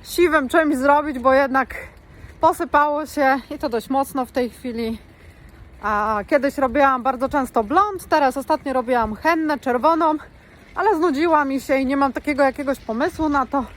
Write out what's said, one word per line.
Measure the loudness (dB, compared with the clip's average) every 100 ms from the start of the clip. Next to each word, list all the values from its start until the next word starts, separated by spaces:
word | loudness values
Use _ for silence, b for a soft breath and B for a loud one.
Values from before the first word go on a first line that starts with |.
siwym | -8 0 2 2 2
czymś | 2 2 2
zrobić, | 4 2 2 -2
bo | 2
jednak | 4 2 0 -2 -8 -16 -20 -20 B B 0
posypało | 0 2 0 2 2 0 -4
się | 0 2 2 -2
i | -8
to | -4
dość | -4 -2
mocno | -2 -2 -4 -4
w |
tej | -4 -4
chwili. | -6 -10 -6 -6 -6 B B B B B B -20 -10
A | -4 -2 0 -2 0
kiedyś | 0 0 -2
robiłam | -2 2 2 2
bardzo | -2 -2 -2
często | -2 -2 -2
blond, | 0 2 0 -2 -2
teraz | 2 2 -2
ostatnio | -2 -4 -2
robiłam | -4 0 0 0
hennę | -2 -2 0 0 -2
czerwoną, | -2 0 2 2 2 0 -8 B B B B
ale | -2 0 2
znudziła | 0 2 2 2
mi | 2 -4
się | -2 0
i | 0
nie | 0
mam | 0
takiego | -2 -4 2
jakiegoś | 0 0 -6 -6
pomysłu | -6 -4 -4 -2 -2
na | 0 0
to. | -4 -4